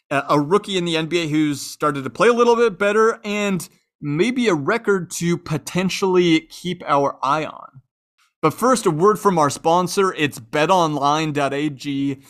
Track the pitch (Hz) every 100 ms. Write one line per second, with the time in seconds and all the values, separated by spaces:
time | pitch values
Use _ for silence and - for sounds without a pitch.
0 | _ 139 - 147 147 202 202 185 175 160
1 | 160 170 160 151 151 143 - - 151 143
2 | 131 - 208 233 240 233 233 175 202 208
3 | 220 226 208 208 202 185 - _ _ _
4 | 147 147 220 254 226 165 139 226 220 190
5 | 165 - 170 165 - 151 - 180 190 -
6 | 190 180 175 160 - - 175 180 - 143
7 | 139 - 131 151 135 - - 135 _ _
8 | _ _ _ _ 156 - 240 247 196 151
9 | 196 208 208 170 147 - 165 170 175 202
10 | 190 135 147 - 110 151 160 185 165 147
11 | 143 151 156 147 139 139 151 131 143 139
12 | 139 135 -